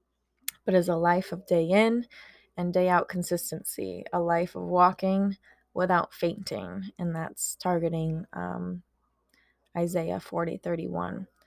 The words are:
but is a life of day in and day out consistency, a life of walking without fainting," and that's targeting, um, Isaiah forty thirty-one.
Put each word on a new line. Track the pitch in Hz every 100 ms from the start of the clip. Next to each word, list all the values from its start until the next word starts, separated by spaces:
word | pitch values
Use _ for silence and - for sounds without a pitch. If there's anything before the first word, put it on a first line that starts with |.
| _ _ _ _ - _
but | - 185
is | 175
a | 165
life | 175 180 -
of | 175 -
day | 170 165
in | 202 226 233 240 - - - _ -
and | 175
day | 180 180
out | 175 -
consistency, | 180 175 175 - 160 - - 95 - -
a | 175
life | 170 170 175 185
of |
walking | 175 180 180 - 190 196 202 196 _ _ _
without | 175 180 175 -
fainting," | - 170 208 - - - 190 190 -
and | 175 165
that's | - - - -
targeting, | 180 175 165 165 160 160 -
um, | - 180 180 180 180 _ _ _ _ _ _ _ _ _ 170
Isaiah | 170 180 165 180
forty | - 170 170 -
thirty-one. | 175 165 - 175 - - 190 _